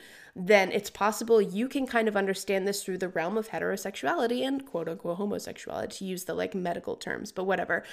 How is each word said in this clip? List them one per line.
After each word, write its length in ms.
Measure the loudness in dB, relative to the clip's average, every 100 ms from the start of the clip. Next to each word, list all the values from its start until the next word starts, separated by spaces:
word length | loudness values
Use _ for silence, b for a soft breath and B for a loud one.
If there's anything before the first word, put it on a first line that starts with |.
| B B B -4
then 340 | 6 6 6
it's 180 | 0 -2
possible 520 | 0 0 2 6 6
you 260 | 6 0 -2
can 180 | 0 0
kind 220 | 2 2
of 80 | 2
understand 500 | 0 -2 0 0 2
this 180 | -2
through 160 | -2 -2
the 100 | -2
realm 280 | 0 0 0
of 120 | -2
heterosexuality 960 | -2 -2 -2 -4 -4 0 2 2 2 0
and 200 | -2 -4
quote 220 | -4 -4
unquote 300 | -4 -4 -2
homosexuality, 800 | -2 -2 -6 -12 -8 -6 -6 -6
to 80 | -6
use 200 | -6 -4
the, 80 |
like, 200 | -2 -2
medical 420 | -2 -2 -4 -6 -6
terms, 360 | -4 -6 -6
but 140 | -4 0
whatever. 380 | 0 2 -2 B